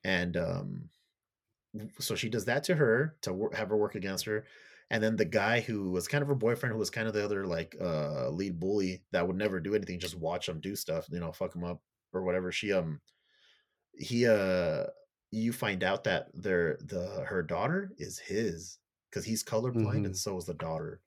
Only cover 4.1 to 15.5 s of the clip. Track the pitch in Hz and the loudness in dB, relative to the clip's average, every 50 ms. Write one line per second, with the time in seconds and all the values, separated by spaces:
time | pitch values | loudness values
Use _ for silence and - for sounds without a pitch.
4.1 | 95 95 - 110 107 107 110 - - - - - - - _ _ 113 113 110 110 | -4 -4 -2 -2 -2 -4 -4 -8 -20 -20 -20 -20 -20 -20 _ _ 0 2 2 2
5.1 | 113 110 110 80 - 107 98 107 117 120 - - 110 104 98 92 90 90 87 - | 4 4 2 4 4 4 4 4 4 2 2 0 -2 -2 0 0 0 0 0 0
6.1 | - 147 143 143 143 123 107 117 120 113 - 123 107 110 104 - - 117 110 113 | 0 0 2 2 2 2 4 2 2 2 0 -2 0 0 -2 -2 0 -2 -2 0
7.1 | 104 107 104 104 104 98 98 92 85 82 82 80 - - 95 87 80 78 73 73 | 0 0 0 2 0 0 0 0 0 -2 -2 -6 -6 -4 -2 0 0 0 0 0
8.1 | 76 69 62 64 73 85 98 101 90 82 87 95 104 104 98 92 92 90 _ _ | -2 -2 -2 -2 0 0 -2 -2 -2 -2 0 2 2 2 2 2 -2 -4 _ _
9.1 | - 90 85 92 90 95 104 107 95 92 80 98 104 107 95 92 90 85 90 85 | 0 0 0 2 0 0 0 0 0 0 -2 0 0 0 0 -2 -6 -6 -6 -6
10.1 | 80 85 80 80 87 87 - - 82 78 78 95 104 - - - 80 80 - - | -6 -4 -4 -2 -2 -2 -4 -4 -6 -6 -6 -6 -6 -6 -4 -2 -2 -2 -2 -4
11.1 | - 87 85 82 82 - 95 87 - 87 87 87 87 82 _ _ _ _ _ _ | -6 -4 -4 -6 -4 -4 -6 -6 -4 -6 -6 -6 -6 -8 _ _ _ _ _ _
12.1 | - 92 92 90 90 92 90 90 90 - - 101 98 92 85 80 76 76 _ _ | -6 -2 0 0 0 0 0 -2 -4 -4 0 2 2 2 2 0 -6 -8 _ _
13.1 | _ _ _ _ _ _ _ _ _ _ _ _ _ _ _ _ - - 78 - | _ _ _ _ _ _ _ _ _ _ _ _ _ _ _ _ -12 -10 -6 -2
14.1 | 117 117 120 117 110 104 95 95 92 92 87 80 78 - - - - - - _ | 2 4 8 8 8 6 6 4 4 4 4 2 2 0 -2 -4 -6 -12 -20 _
15.1 | _ _ _ _ - 110 113 117 | _ _ _ _ -4 -2 0 0